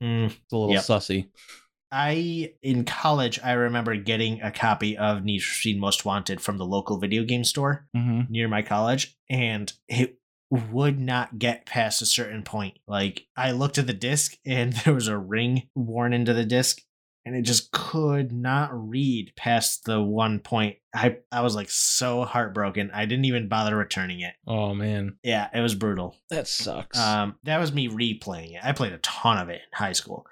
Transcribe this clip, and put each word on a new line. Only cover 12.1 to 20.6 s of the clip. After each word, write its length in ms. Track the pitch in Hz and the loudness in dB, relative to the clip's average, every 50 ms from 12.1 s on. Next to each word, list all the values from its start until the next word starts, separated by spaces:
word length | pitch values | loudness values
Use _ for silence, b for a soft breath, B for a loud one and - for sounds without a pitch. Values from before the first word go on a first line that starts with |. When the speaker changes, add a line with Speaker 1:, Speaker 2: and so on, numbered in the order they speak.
| - 123 117 104 110 110 98 | 0 0 0 -4 -8 -10 -10
Speaker 1:
point. 340 | - - 107 101 95 - _ _ | -6 -6 -4 -4 -6 -8 _ _
Like, 400 | - 104 98 98 98 - - - _ - | -4 -2 0 0 0 -2 -6 -14 _ -6
I 140 | 123 131 131 | -2 0 0
looked 260 | 123 123 139 143 - | 2 2 0 2 2
at 100 | 147 131 | 0 0
the 60 | 123 104 | 0 -2
disc, 420 | 95 120 127 147 147 - - - _ - | -2 -2 0 2 2 0 -2 -4 _ -4
and 280 | 139 127 127 120 127 117 | 0 0 2 2 2 0
<laughs> 120 | 113 - | 2 4
there 80 | 156 147 | 4 4
was 140 | 127 110 | 4 2
a 100 | 107 107 | 0 -2
ring 520 | 101 92 95 107 113 120 123 127 127 - _ - | -2 -4 -2 0 0 2 2 2 0 0 _ -4
worn 380 | 135 120 113 113 120 120 120 120 | -4 -4 -2 -2 0 0 2 2
into 200 | 120 120 120 113 | 2 4 4 4
the 120 | 117 117 | 2 2
disc, 340 | 107 123 127 127 - - - _ _ _ _ _ _ _ _ - | 2 2 2 4 2 0 -2 _ _ _ _ _ _ _ _ -10
and 100 | 113 127 | -6 -4
it 80 | 127 113 | -2 0
just 280 | 123 117 110 - - | 2 2 2 0 0
could 600 | - - - - - 160 156 147 143 143 135 120 | -4 -4 -4 -2 -2 0 2 2 2 2 0 0
not 380 | 120 120 120 127 135 143 147 139 | -2 -2 0 2 2 2 0 0
read 600 | 123 117 110 107 120 135 143 131 120 110 95 - - | -4 -8 -8 -4 -2 0 2 2 2 0 -2 -6 -10
past 500 | - - 120 117 117 - - - - - | -4 2 4 4 4 4 2 -2 -2 -2
the 160 | 113 110 107 | 0 0 2
one 380 | 104 104 107 110 113 110 107 101 | 2 2 2 2 2 2 2 -2
point. 380 | - - 120 110 | -2 -2 0 0